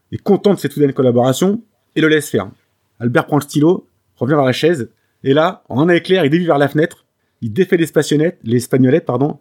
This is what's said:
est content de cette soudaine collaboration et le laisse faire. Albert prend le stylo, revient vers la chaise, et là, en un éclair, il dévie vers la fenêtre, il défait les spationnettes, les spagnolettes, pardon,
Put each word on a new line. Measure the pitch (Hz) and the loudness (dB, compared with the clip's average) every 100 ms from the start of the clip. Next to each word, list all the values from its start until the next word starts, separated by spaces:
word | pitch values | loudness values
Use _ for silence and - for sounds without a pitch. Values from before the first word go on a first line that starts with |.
| - | -16
est | 113 | -10
content | - 190 208 | -2 0 2
de | 180 | 0
cette | 139 | -4
soudaine | - 143 | 0 0
collaboration | 131 127 117 127 127 185 214 - _ _ - | 2 0 2 0 0 0 -2 -8 _ _ -2
et | |
le | 156 | 0
laisse | 156 143 | 0 -2
faire. | 117 95 - _ _ _ - | -6 -6 -14 _ _ _ -8
Albert | 120 123 151 | -2 -2 0
prend | 147 | -2
le | |
stylo, | - 151 151 190 - _ _ - | -2 0 2 0 -4 _ _ -8
revient | 123 | -2
vers | 151 | 0
la | 131 | 0
chaise, | 123 156 175 113 _ _ _ | 0 0 -2 -6 _ _ _
et | 135 | 0
là, | 139 170 196 - | 2 0 -4 -8
en | 113 170 | -2 2
un | |
éclair, | 170 165 185 | 2 0 0
il | 143 | 2
dévie | 165 170 | 0 0
vers | 147 | 0
la | 143 | 0
fenêtre, | 151 170 - _ _ _ - | 0 -2 -4 _ _ _ -14
il | 117 | -8
défait | 107 185 175 | -2 0 0
les | 156 | 0
spationnettes, | 165 147 151 165 - | -2 0 0 0 -4
les | 113 123 | -2 -2
spagnolettes, | - 135 127 160 | 0 0 2 2
pardon, | - 123 143 160 | 0 -2 -2 -4